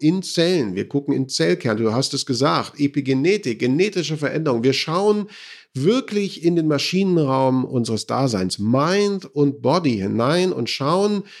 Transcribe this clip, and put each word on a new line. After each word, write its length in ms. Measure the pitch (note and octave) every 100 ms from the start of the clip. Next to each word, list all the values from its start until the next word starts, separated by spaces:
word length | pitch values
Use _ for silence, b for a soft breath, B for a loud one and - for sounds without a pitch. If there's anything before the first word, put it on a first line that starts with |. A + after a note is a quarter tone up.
in 200 | D3+ F#3
Zellen, 520 | F3+ - E3+ F3+ A2 F#2
wir 100 | -
gucken 240 | C#3+ C#3+
in 160 | C3+ C3
Zellkern. 480 | - D#3+ B2 B2 G#2+
Du 160 | A2
hast 200 | A2+ C3+
es 120 | C#3 -
gesagt, 520 | A#2+ C#3+ E3+ G3 -
Epigenetik, 800 | C#3+ C#3+ C3 C3 D#3 G#3 C3+ G#2+
genetische 580 | B2 C#3+ G#3 F#3+ D3 D3+
Veränderung. 440 | C#3 D3+ D3+ A#2
Wir 120 | B2+
schauen 540 | C3 - E3+ G#3 G#3 G3+ B B B B
wirklich 720 | B2+ D3+ B3+ C4 G#3 G3 -
in 140 | E3 E3+
den 100 | D#3
Maschinenraum 960 | C#3 - F3+ G3 E3+ C#3+ C3 C3 C3
unseres 440 | B2+ B2 A#2 G#2+ -
Daseins, 520 | A#2 C3+ G#2 F#2 -
Mind 640 | G#2+ C3 D#3 G3 G3+ G3
und 380 | - C#3+ C#3+ A#2+
Body 380 | A#2+ E3+ D#3 A2+
hinein 520 | G2 G#2+ B2 F3 F#3
und 180 | D3+ -
schauen, 540 | - C#3 F3+ G#3 G3+ G3 B